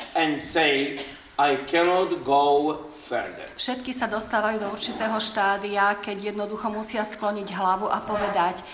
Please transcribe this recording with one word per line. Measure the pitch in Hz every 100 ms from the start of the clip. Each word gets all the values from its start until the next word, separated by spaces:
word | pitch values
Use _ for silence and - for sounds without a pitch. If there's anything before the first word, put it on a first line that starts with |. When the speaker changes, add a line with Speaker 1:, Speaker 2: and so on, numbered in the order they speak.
| -
Speaker 1:
and | 165 156 143
say, | - 170 151 139 139 139 - - - -
"I | 143 135 135
cannot | 170 175 180 180 170 131
go | 139 180 143 151 151 -
further." | - - 117 - - - -
Speaker 2:
Všetky | - 254 254 254
sa | 220
dostávajú | 214 - 220 214 220
do | 202 208
určitého | - 220 220 220
štádia, | 220 220 196 196 202 202 202 208
keď | 208 196 208 208
jednoducho | 208 214 226
musia | 214 220 226 214
skloniť | - 208 208 190 185
hlavu | 185 196 208
a | 156
povedať, | - 208 202 196 175 180 -